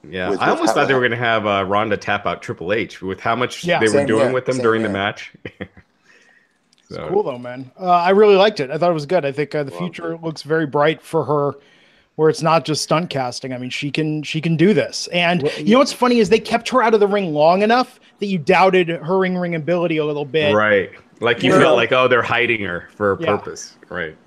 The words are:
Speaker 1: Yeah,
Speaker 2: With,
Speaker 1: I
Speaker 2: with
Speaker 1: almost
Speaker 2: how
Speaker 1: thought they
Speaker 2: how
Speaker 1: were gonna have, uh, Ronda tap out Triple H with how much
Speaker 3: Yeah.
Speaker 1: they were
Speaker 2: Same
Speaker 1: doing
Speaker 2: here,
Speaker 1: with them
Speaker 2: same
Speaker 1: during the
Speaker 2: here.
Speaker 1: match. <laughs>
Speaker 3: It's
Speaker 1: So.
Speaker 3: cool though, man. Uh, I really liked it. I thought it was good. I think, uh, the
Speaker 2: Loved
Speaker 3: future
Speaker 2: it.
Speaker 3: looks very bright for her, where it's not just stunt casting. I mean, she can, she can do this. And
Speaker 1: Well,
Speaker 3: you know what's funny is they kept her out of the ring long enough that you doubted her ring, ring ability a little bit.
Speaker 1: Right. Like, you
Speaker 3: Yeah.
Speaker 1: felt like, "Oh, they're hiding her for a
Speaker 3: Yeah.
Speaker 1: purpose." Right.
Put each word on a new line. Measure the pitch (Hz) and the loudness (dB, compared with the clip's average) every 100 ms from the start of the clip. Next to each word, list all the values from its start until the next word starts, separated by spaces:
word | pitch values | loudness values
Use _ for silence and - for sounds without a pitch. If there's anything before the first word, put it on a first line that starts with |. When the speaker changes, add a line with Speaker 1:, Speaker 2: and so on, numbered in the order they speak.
| 73 | -12
Speaker 1:
Yeah, | 92 92 | -8 -4
Speaker 2:
With, | 95 | -2
Speaker 1:
I | 139 | 0
Speaker 2:
with | 226 | 0
Speaker 1:
almost | - | 0
Speaker 2:
how | 151 | 0
Speaker 1:
thought | 139 | 0
they | |
Speaker 2:
how | 131 | 2
Speaker 1:
were | 123 | 0
gonna | 117 | -2
have, | 120 113 104 | 0 0 0
uh, | 98 95 | -2 0
Ronda | 101 110 98 | -2 0 -4
tap | - 101 95 | -2 -4 -4
out | 82 | -6
Triple | - 113 82 | -10 -10 -4
H | 110 135 - | -4 -4 -10
with | 92 92 | -10 -6
how | 117 | -4
much | 117 123 - | -2 -4 -6
Speaker 3:
Yeah. | 175 165 | -4 2
Speaker 1:
they | 117 | 2
were | |
Speaker 2:
Same | 143 139 | 2 2
Speaker 1:
doing | 110 123 | 2 2
Speaker 2:
here, | |
Speaker 1:
with | 127 127 | 0 -2
them | 127 | 0
Speaker 2:
same | |
Speaker 1:
during | 117 113 | 0 0
the | 110 | -2
Speaker 2:
here. | |
Speaker 1:
match. | 98 101 - - _ | -2 -4 -6 -18 _
<laughs> | - _ 92 - _ _ _ _ _ _ _ _ _ _ _ | -18 _ -16 -16 _ _ _ _ _ _ _ _ _ _ _
Speaker 3:
It's | 82 | -12
Speaker 1:
So. | 78 | -4
Speaker 3:
cool | 190 | -4
though, | 180 123 | -4 -8
man. | 123 127 127 _ | -12 -14 -16 _
Uh, | 185 | 0
I | 175 175 | 2 4
really | 196 214 190 | 6 6 6
liked | 214 220 | 4 2
it. | 131 | -6
I | 151 | -2
thought | 175 | 0
it | |
was | 165 | -2
good. | 143 180 139 | -2 -2 -2
I | |
think, | 135 147 | -4 -4
uh, | 151 | -4
the | 139 | -6
Speaker 2:
Loved | - | -8
Speaker 3:
future | 180 165 165 | -10 -8 -10
Speaker 2:
it. | 165 | -8
Speaker 3:
looks | 165 151 | -10 -10
very | 139 160 | -4 -2
bright | 151 143 147 160 | 0 2 2 0
for | - 165 | -4 -4
her, | 123 147 143 139 _ _ _ _ _ - | 0 0 -2 -6 _ _ _ _ _ 0
where | 156 | 2
it's | 156 | 2
not | 160 190 | 2 0
just | - 147 | 0 -6
stunt | - 156 180 | -2 -2 -2
casting. | 139 123 - 135 | -6 -6 -8 -10
I | 123 | -10
mean, | 127 | -10
she | - 147 | -8 -6
can, | 135 156 151 | -4 -4 -6
she | 143 160 | -6 -6
can | 165 160 | -4 2
do | 180 | 2
this. | 202 - - - | 2 -2 -8 -6
And | 175 175 175 | -2 0 0
Speaker 1:
Well, | 143 - | -2 -4
Speaker 3:
you | 151 | 2
know | 240 | 4
what's | 285 | 2
funny | - 247 240 | 0 0 2
is | 196 | 4
they | 220 | 2
kept | 220 226 - | 2 -4 0
her | 254 | 0
out | 226 | 2
of | 220 | 4
the | 202 | 2
ring | 202 185 | 0 -2
long | 147 156 185 | 2 4 4
enough | 214 240 - _ _ _ | 2 2 0 _ _ _
that | 202 | -4
you | 185 | -4
doubted | 143 175 190 185 165 | 2 4 6 4 0
her | 165 151 190 | -4 -2 0
ring, | 185 180 | 0 -2
ring | 175 | -4
ability | 165 147 175 175 156 | -4 -2 -2 0 -2
a | 151 | -2
little | 147 | -4
bit. | 143 156 151 | -2 0 2
Speaker 1:
Right. | 107 107 101 87 - _ _ | 4 4 2 0 -12 _ _
Like, | 113 117 | -2 2
you | 131 | 4
Speaker 3:
Yeah. | - | 6
Speaker 1:
felt | - 120 | 6 4
like, | 117 | 2
"Oh, | 127 127 | 2 4
they're | 123 | 2
hiding | 113 120 120 113 | 2 0 0 -2
her | 98 87 - | -4 -8 -10
for | _ 104 | _ 0
a | 95 | 0
Speaker 3:
Yeah. | 131 104 | -2 -2
Speaker 1:
purpose." | - 80 - _ _ | -4 -14 -18 _ _
Right. | 87 80 78 | -10 -10 -12